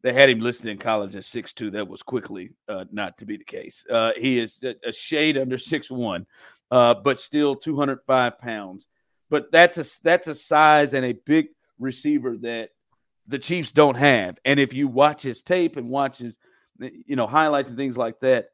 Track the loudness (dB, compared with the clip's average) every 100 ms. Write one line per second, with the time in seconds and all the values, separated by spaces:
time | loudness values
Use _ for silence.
0 | 0 6 6 6 -2 -4 -10 -8 -2 -2
1 | -4 -12 -12 -12 -12 -10 -8 -6 -10 -12
2 | -8 -8 -8 -14 -14 _ -12 -12 -10 -10
3 | -10 _ -14 -14 -12 -16 -16 -20 -2 0
4 | 0 -2 0 0 -2 -8 -12 -10 -12 -12
5 | -6 0 0 0 -2 -6 -6 -8 -6 -6
6 | -4 -6 -10 _ -20 _ _ 4 4 4
7 | 0 -2 -4 0 0 -2 -4 -2 -2 -4
8 | 0 2 2 -4 -12 -10 -12 -16 _ _
9 | _ _ _ -4 2 6 6 4 -10 -4
10 | 0 0 0 -12 0 4 6 6 4 0
11 | -4 -6 0 0 0 _ _ _ -10 -6
12 | -2 -2 -2 -6 -6 -8 -10 _ _ _
13 | _ _ _ -10 -6 -6 0 4 4 6
14 | 4 4 0 -4 0 2 2 0 -2 4
15 | 4 2 -10 -10 -2 0 0 -4 -6 -4
16 | -4 -6 -16 -16 _ _ _ _ -18 -18
17 | -8 -4 0 2 2 0 -2 -6 -6 -4
18 | -6 -2 0 0 0